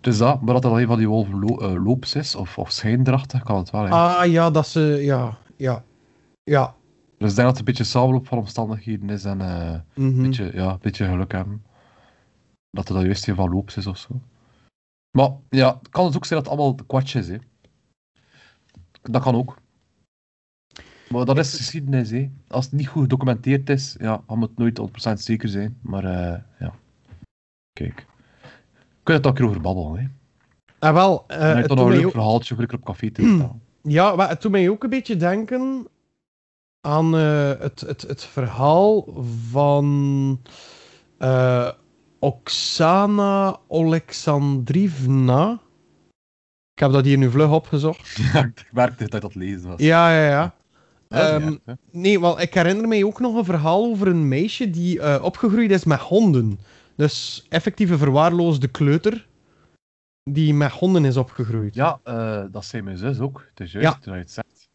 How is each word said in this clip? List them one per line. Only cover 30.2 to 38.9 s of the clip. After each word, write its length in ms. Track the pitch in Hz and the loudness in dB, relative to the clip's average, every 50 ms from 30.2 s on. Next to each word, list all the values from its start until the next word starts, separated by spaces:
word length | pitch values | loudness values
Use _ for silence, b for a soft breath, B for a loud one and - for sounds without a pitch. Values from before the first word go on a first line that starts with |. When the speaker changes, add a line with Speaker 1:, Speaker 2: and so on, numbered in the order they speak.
| _ _ _ _ _ _ _ _ _ _ _ _ - 156 | _ _ _ _ _ _ _ _ _ _ _ _ 0 2
Speaker 2:
Ah, 60 | 151 | 4
wel, 300 | 170 185 196 180 - - | 4 4 4 2 0 -2
eh, 100 | _ 139 | _ -6
Speaker 1:
En 40 | 151 | 0
dan 80 | 156 156 | 2 2
Speaker 2:
het 80 | 156 | 2
Speaker 1:
heb 60 | 120 120 | 2 2
je 60 | 120 | 2
Speaker 2:
doet 80 | 135 | 2
Speaker 1:
nog 80 | 131 127 | 4 4
een 20 | 120 | 6
Speaker 2:
mij 80 | 120 | 6
Speaker 1:
leuk 100 | - 131 | 4 4
Speaker 2:
ook 60 | 127 123 | 2 0
Speaker 1:
verhaaltje 420 | 120 107 107 113 120 120 - 123 | 0 0 2 2 0 0 -4 -6
voor 100 | 110 117 | -6 -4
ik 60 | 117 - | -6 -6
er 60 | 120 | -10
op 60 | - | -10
café 260 | - 95 - - 110 | -10 -10 -6 -8 -8
te 120 | - - - | -2 0 2
vertellen. 380 | 233 208 170 143 120 - 113 _ | 4 4 2 2 -2 -6 -14 _
Speaker 2:
<clears throat> 40 | _ _ _ _ | _ _ _ _
Ja, 320 | 151 147 160 180 208 196 | 0 2 4 4 4 4
maar 140 | 170 196 180 | 2 0 0
het 140 | 170 151 - | 0 -4 -2
doet 80 | 226 | 0
mij 180 | 196 202 180 175 | 2 4 4 2
ook 140 | 208 214 - | 2 0 -2
een 60 | 247 | -4
beetje 260 | 233 269 - - 233 | -4 -4 -4 -4 -2
denken 720 | 170 165 175 185 208 220 208 254 254 254 262 269 262 233 - _ _ _ _ _ _ _ _ _ _ _ _ _ _ _ _ _ _ | 0 0 0 0 -2 -4 -4 -4 -4 -4 -4 -6 -6 -10 -14 _ _ _ _ _ _ _ _ _ _ _ _ _ _ _ _ _ _
aan, 360 | _ 147 147 156 160 160 160 | _ -2 0 2 2 4 4
eh, 320 | 160 156 151 151 147 143 139 139 - | 4 4 2 2 2 2 0 -2 -4
het, 220 | - 143 - - | -6 -8 -8 -8
het, 220 | - - 147 - - | -10 -10 -10 -10 -8
het 220 | - 139 - - | -12 -12 -12 -12
verhaal 960 | - - - 127 117 95 110 131 143 156 175 196 208 | -12 -6 -6 -6 -6 -4 0 2 4 4 6 6 4